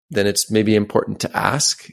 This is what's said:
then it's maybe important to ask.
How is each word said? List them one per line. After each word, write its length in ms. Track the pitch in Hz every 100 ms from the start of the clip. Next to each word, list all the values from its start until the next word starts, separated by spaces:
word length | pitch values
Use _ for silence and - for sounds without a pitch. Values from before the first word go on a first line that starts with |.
| _
then 160 | 90 101
it's 220 | 101 -
maybe 240 | 110 107 107
important 440 | 104 - - 104
to 160 | - -
ask. 500 | - 135 - - -